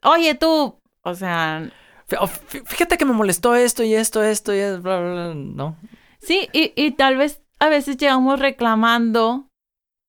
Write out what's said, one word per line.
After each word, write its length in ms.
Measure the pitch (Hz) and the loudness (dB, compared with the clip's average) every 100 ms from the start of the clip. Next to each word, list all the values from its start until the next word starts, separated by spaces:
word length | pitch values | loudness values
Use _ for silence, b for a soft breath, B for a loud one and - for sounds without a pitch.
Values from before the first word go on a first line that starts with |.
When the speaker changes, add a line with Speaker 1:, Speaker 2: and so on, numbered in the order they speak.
Speaker 1:
"Oye, 320 | - 330 320 294 | 2 4 2 2
tú", 440 | 320 320 277 - _ _ | 2 2 0 -6 _ _
o 120 | 175 180 | -10 -8
sea, 540 | 190 170 160 156 160 - b b b | -4 -2 -2 -4 -10 -16 b b b
Speaker 2:
"Fí-, 100 | - | -4
oh, 80 | 196 | -2
fí-, 360 | - - 277 - | -4 -14 -14 -8
fíjate 320 | - 339 349 | -2 0 2
que 80 | 277 | 2
me 80 | |
molestó 420 | 226 202 175 240 240 | 2 0 2 2 4
esto 280 | 247 - | 2 0
y 100 | 220 | 0
esto, 300 | 220 220 220 | 0 0 0
esto 300 | 214 208 - | 0 0 -2
y 60 | 202 | -2
es-, 220 | 202 185 | -2 -4
bla, 180 | 180 185 | -4 -4
bla, 120 | 175 | -4
bla", 200 | 175 170 151 | -6 -8 -8
¿no? 400 | 139 - 143 160 220 B B B | -10 -8 -8 -10 -16 B B B
Speaker 1:
Sí, 280 | - 370 - | -2 -2 0
y, 200 | 277 311 - | -2 -2 0
y 160 | 294 | -2
tal 260 | 269 269 262 | 2 2 2
vez 240 | 285 - _ - | 0 -4 _ -2
a 100 | 302 | 2
veces 280 | 294 285 262 | 2 -2 0
llegamos 420 | 285 262 262 277 | 2 2 2 2
reclamando 1080 | 277 269 240 220 233 233 233 226 226 254 269 _ _ _ _ _ | 0 0 0 2 2 2 2 2 0 -2 -8 _ _ _ _ _